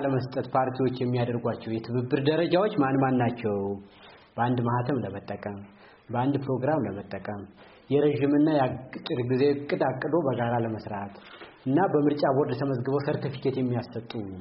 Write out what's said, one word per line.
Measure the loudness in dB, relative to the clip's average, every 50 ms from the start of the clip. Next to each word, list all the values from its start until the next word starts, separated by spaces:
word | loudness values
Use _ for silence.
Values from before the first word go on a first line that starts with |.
ለመስጠት | 2 2 0 0 -2 -2 -4 -6 -6 0
ፓርቲዎች | 2 2 2 2 0 0 0 0 2
የሚያደርጓቸው | 0 -2 0 0 0 0 0 -2 -2 -2 -2 -4 -4 -6 -4
የትብብር | -4 -4 -4 -2 -2 -2 0 0 0 2 2
ደረጃዎች | 2 2 2 2 2 2 2 2 2 2
ማን | 2 2 2 4 2
ማን | 2 4 4
ናቸው? | 2 2 2 0 -2 -2 -2 0 0 -2 -2 -4 -6 -10 -16 -20 -20 -20 -20 -20 -20 -20 -14
በአንድ | _ -2 0 0 2 2
ማህተም | 2 0 0 0 0 0 -2 -2
ለመጠቀም፣ | -2 -4 -8 -10 -8 -8 -8 -6 -6 -8 -8 -8 -12 -16 -20 -20 -20 -20 -20 -20 _ -6
በአንድ | -2 0 0 0 0 0
ፕሮግራም | -2 -2 -2 -2 0 0 0 0
ለመጠቀም፣ | -2 -4 -6 -8 -10 -10 -12 -10 -8 -8 -8 -8 -10 -14 -18 -20 -20 -20 -20 -20 -4 0
የረዥምና | 2 4 4 4 4 4 2 4 6 6 6 6
የአጭር | 6 4 2 2 0 -6 -10 -12 -14 -12 -6 -4 -2 -2 0
ጊዜ | 2 2 4 4 4
እቅድ | 2 0 -2 -4 0 0
አቅዶ | 0 0 0 -2 -2 0 0 2
በጋራ | 2 0 0 0 0 0 0 0
ለመስራት | 0 -2 -4 -6 -8 -8 -8 -8 -8 -10 -12 -16 -20 -20 -18 -18 -18 -20 -20 -8
እና | -2 2 4 4 4
በምርጫ | 4 4 4 4 4 4 4 2 2
ቦርድ | 4 2 2 0 0
ተመዝግበው | -2 0 -2 0 -2 0 0 0 0
ሰርቲፊኬት | 0 0 -2 -2 -2 -6 -6 -2 -2 -2 0
የሚያሰጡ | 0 0 0 0 -2 -4 -4 -8 -10 -10 -8 -8 -8 -8 -8 -10 -12